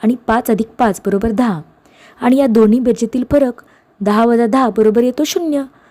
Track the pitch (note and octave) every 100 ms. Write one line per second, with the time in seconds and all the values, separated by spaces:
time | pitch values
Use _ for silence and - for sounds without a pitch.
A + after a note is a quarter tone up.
0 | A3 B3 - A3+ B3 A3 A3+ - A#3 F#3
1 | G3+ G3 A3+ G#3 A#3+ E3 - _ _ _
2 | - - B3 C4+ C4+ A3 G#3+ A#3+ A#3+ A3
3 | A3+ B3+ B3+ D4 B3+ - - _ _ -
4 | G3+ G#3 A#3 A#3 A#3 C4 B3 A3 A3 A3
5 | B3+ B3 D4+ F#4+ E4 C#4+ C4+ _ _